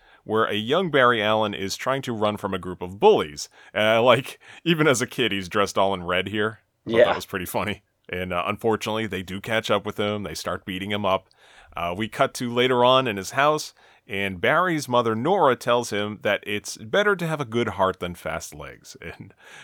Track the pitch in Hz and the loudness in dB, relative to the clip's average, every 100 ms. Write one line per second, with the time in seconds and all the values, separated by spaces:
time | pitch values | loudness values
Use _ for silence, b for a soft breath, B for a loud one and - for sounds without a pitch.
0 | b b - 107 - 104 110 160 185 139 | b b -4 -2 0 -2 -2 -2 2 4
1 | 123 117 104 110 107 98 95 - 127 135 | 6 4 2 2 0 -2 -6 -4 -4 -4
2 | 131 113 104 104 101 95 87 90 90 101 | -4 -2 0 -2 -4 -6 -8 -10 -10 4
3 | 208 170 80 73 - b b 101 107 113 | 6 6 2 -6 -14 b b 0 4 6
4 | 123 120 - - B B 165 165 151 117 | 6 4 2 -14 B B -2 4 4 4
5 | 123 - 113 98 92 107 101 - 98 95 | 0 -2 -2 -2 -2 -2 0 2 0 0
6 | 87 90 95 107 107 113 _ _ - 117 | -2 -2 -2 -2 -4 -6 _ _ -2 2
7 | 107 90 - 98 87 117 98 92 _ _ | 4 2 -4 -8 -4 -4 -4 -6 _ _
8 | - 90 90 87 92 104 113 107 113 107 | -10 -8 -4 -4 -4 -2 -2 -2 -2 -4
9 | 110 92 90 95 113 110 110 104 104 107 | -4 -6 -8 -10 -4 -4 0 0 -2 -4
10 | 104 104 95 80 - 92 - 92 98 104 | -4 -4 -6 -8 -8 -8 -8 -8 -6 -4
11 | 101 95 - b b b b - 85 90 | 0 -2 -2 b b b b -8 -6 -4
12 | 110 - 135 - 123 120 127 123 123 131 | -6 0 -2 0 -4 0 2 6 6 6
13 | 127 101 92 123 147 156 - - b b | 2 -4 -4 0 2 0 -6 -16 b b
14 | - 98 98 92 117 156 185 156 131 123 | -8 -4 -4 0 0 2 2 -2 0 2
15 | 117 110 139 196 147 120 - 120 117 104 | 2 0 0 4 4 2 2 0 0 -4
16 | 104 104 107 98 - 104 - - 110 185 | -4 -4 -2 -2 -2 -6 -6 -14 -4 0
17 | 208 190 165 151 120 117 110 98 95 92 | 2 0 -2 -4 -4 -2 -2 0 0 0
18 | 87 85 - 80 - 73 71 - - - | -8 -8 -8 -8 -10 -14 -16 -18 -20 -16
19 | - - 101 _ B B | -16 -16 -20 _ B B